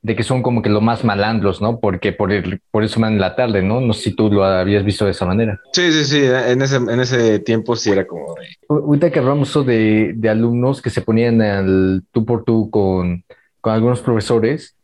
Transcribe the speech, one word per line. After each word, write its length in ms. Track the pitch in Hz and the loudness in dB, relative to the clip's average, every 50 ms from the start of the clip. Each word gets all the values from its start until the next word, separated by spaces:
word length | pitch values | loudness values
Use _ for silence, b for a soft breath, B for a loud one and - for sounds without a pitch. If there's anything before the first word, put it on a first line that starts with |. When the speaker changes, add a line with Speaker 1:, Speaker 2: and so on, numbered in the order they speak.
Speaker 1:
de 140 | _ 107 113 | _ -4 -4
que 80 | 95 113 | -2 -2
son 200 | - 131 127 117 | -2 -2 -2 0
como 180 | 123 120 113 | 0 -2 0
que 80 | - 101 | 0 2
los 120 | 104 104 | 2 2
más 240 | 107 113 120 113 - | 2 2 0 0 0
malandros, 560 | 117 101 101 101 107 113 113 95 101 90 - | -2 0 0 0 0 0 0 0 -2 -2 0
¿no? 180 | 101 107 117 117 | -2 -2 -2 0
Porque 320 | - 104 92 87 - 104 | -2 -2 -2 0 -2 -4
por 200 | 90 - 107 92 101 | -2 -2 -2 0 0
el, 260 | 101 85 92 95 92 _ _ | -2 -2 -4 -6 -8 _ _
por 120 | - 107 107 | -2 -2 -2
eso 160 | 110 - 113 | 0 0 0
van 140 | 113 110 110 | 0 0 2
en 60 | 104 | 2
la 140 | 95 92 - | 0 0 0
tarde, 260 | - 127 120 107 101 92 | -2 -2 0 0 0 0
¿no? 160 | 95 107 127 | 0 0 0
No 140 | 131 120 107 | 0 0 -2
sé 160 | - - 113 | -2 -2 -6
si 60 | - | -2
tú 140 | - 113 107 | 0 0 2
lo 140 | 101 101 98 | 4 4 4
habías 400 | 95 95 92 92 98 101 104 98 | 4 2 2 2 2 2 2 2
visto 220 | 104 98 - 107 | 0 0 0 0
de 60 | 98 | -2
esa 140 | 95 - 98 | 0 0 -2
manera. 360 | 90 92 107 113 110 101 - - _ | -2 0 0 0 -2 -2 -8 -12 _
Speaker 2:
Sí, 200 | - 175 180 175 160 | -2 0 0 2 2
sí, 100 | 156 147 | 0 0
sí, 180 | 135 147 147 139 | 0 0 2 2
en 360 | 131 127 131 123 117 127 127 | 2 2 2 2 0 0 0
ese, 140 | 135 135 139 | 0 0 0
en 240 | 131 123 113 117 123 | -2 0 0 0 0
ese 400 | 127 120 131 123 117 113 107 104 | 0 0 0 2 2 2 2 2
tiempo 360 | - - 113 113 107 - 120 | 0 0 -2 -2 0 -2 -4
sí 160 | 113 - 110 | -2 0 0
era 140 | 98 98 92 | 0 0 0
como 300 | - 87 82 71 69 85 | -4 -8 -12 -12 -12 -14
de 120 | 73 - - - _ _ _ | -14 -16 -20 -20 _ _ _
Speaker 1:
Ahorita 440 | 151 151 147 147 147 143 170 170 | -2 -2 2 2 2 2 2 2
que 80 | - 165 | 0 0
hablamos 300 | 131 127 143 143 139 135 | 0 0 0 0 -2 -2
eso 120 | - 151 139 | -2 -2 0
de, 500 | 127 120 113 113 110 107 107 110 - 95 | 2 2 2 2 2 2 2 2 0 -2
de 140 | 113 110 113 | -2 -2 0
alumnos 520 | 107 110 113 120 120 120 123 131 139 139 | 0 2 0 0 0 0 0 -2 -2 -2
que 80 | - - | -6 -6
se 120 | - - | -6 -4
ponían 400 | - - 110 113 117 120 117 113 | -2 0 0 2 2 2 2 2
al 640 | 110 104 101 98 98 95 95 95 95 95 95 95 92 _ | 2 2 0 0 0 2 2 2 2 2 0 -2 -4 _
tú 140 | _ 120 110 | _ -4 -2
por 180 | 110 123 113 117 | 0 -2 -2 0
tú 260 | - 117 113 107 110 | 0 0 0 0 0
con, 540 | - 107 101 95 92 92 90 90 87 87 - _ b b b b b _ | 0 0 0 2 0 0 0 -2 -4 -6 -8 _ b b b b b _
con 120 | _ 110 110 | _ -2 0
algunos 280 | 110 110 120 123 123 | 2 2 0 0 0
profesores 760 | - - 120 110 107 - 123 113 107 113 143 160 - - _ _ | -2 -2 -2 0 0 0 0 2 2 0 -2 -4 -8 -16 _ _